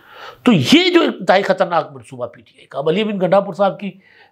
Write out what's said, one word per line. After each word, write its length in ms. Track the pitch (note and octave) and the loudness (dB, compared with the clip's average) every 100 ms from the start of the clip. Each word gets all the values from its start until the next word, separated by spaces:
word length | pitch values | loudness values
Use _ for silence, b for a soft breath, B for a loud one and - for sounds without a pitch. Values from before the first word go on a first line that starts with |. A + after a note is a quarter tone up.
| B B B B - | B B B B 2
तो 60 | |
ये 380 | F#3 A#2+ E4 F#4 | 2 4 0 2
जो 120 | E4+ | 2
इंतहाई 400 | C#4 A3+ G3 G3 | 2 -2 2 2
ख़तरनाक 480 | G3 F#3+ F3 E3 C#3+ | 2 0 0 -2 -4
मनसूबा 340 | C3+ - B2+ A#2+ | -10 -18 -12 -12
पीटीआई 400 | - _ _ - | -12 _ _ -14
का, 120 | C#3 | -6
अब 100 | D#3 | -2
अली 140 | F3+ | -2
अमीन 160 | G#3+ G3+ | -2 -2
गंडापुर 360 | F3+ G3 G3 | 0 2 0
साहब 180 | F3+ G3 | -2 -2
की 300 | - G3 - b b b | -2 -10 -14 b b b